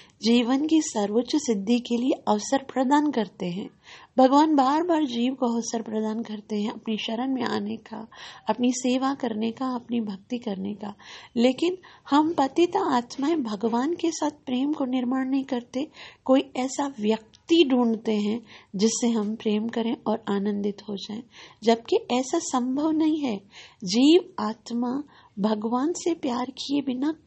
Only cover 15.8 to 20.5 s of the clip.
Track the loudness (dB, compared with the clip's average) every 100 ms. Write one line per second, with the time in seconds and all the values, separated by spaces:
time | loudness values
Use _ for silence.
15.8 | -8 -10 -20 -6 4 4 4 -4 -4 -4
16.8 | -6 -2 0 0 -4 -10 2 4 6 4
17.8 | 2 0 0 0 0 -4 -8 -20 -10 0
18.8 | 0 2 0 0 -2 -4 -2 -2 -2 -4
19.8 | -4 -4 -4 -4 -2 -2 -2